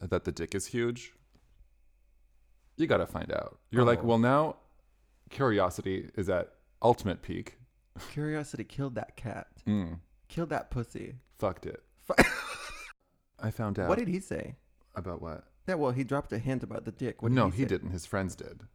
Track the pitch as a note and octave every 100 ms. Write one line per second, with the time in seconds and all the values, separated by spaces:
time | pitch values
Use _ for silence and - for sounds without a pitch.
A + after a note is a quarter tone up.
0 | F2+ F2+ - - E2 G2+ - A#2+ A#2+ A#2+
1 | - _ _ _ _ - _ _ _ _
2 | _ _ _ _ _ _ _ - E3 G2+
3 | E2+ E2 - - - - _ A2+ A#2+ A2+
4 | A#2 A#2 A#2+ C#3 D#3 - _ _ _ _
5 | _ _ - - C3+ G2+ F2+ F2 G2 F#2+
6 | - - F#2 F2+ - - _ _ A2+ A#2+
7 | G2 E2+ - F2 - - - _ _ -
8 | - D3 D3+ D3+ D3 - A2 - C3+ A2+
9 | A2 - A2+ F#2+ - - - G#2 E2+ E2+
10 | - _ - - E3 D3 - B2 A#2 -
11 | - B2+ - - G#2 F#2 - - _ _
12 | - - - - - - - - - -
13 | _ _ _ - G#2+ - G#2+ G2+ F2 G3
14 | G#3+ F3+ - - - - _ _ _ -
15 | F2+ E2 E2 D#2 - _ - F3 C#3 B2
16 | B2+ C#3 - G#2+ A#2+ C3 A#2+ A2 - -
17 | B2 - A2+ C3 G2+ F2+ C3+ F#2+ - F2+
18 | - G2+ F#2 - - - -